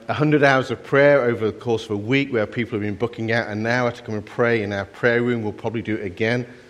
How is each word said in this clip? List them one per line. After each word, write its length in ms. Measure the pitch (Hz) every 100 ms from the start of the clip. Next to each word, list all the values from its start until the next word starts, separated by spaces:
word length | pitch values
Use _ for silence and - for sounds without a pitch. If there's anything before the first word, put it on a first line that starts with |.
| -
a 60 |
hundred 320 | 117 151 147
hours 260 | 139 131 123
of 140 | 117
prayer 380 | - 139 143 139
over 240 | 120 107 110
the 120 | 98
course 280 | 120 110 -
of 60 |
a 40 | 104
week, 340 | 107 135 139
where 160 | 113 104
people 260 | 123 107
have 100 | 107
been 120 | 104
booking 380 | 95 117 - 113
out 160 | 117 104
an 180 | 104 113
hour 240 | 123 120
to 120 | -
come 140 | - 107
and 100 | 104
pray 360 | - 120 117
in 120 | 101
our 100 | 101
prayer 380 | 95 - 120 117
room. 200 | 120 120
We'll 120 | 104
probably 260 | 101 113 113
do 140 | 104
it 100 | 107
again 420 | 101 95 110 123 123 -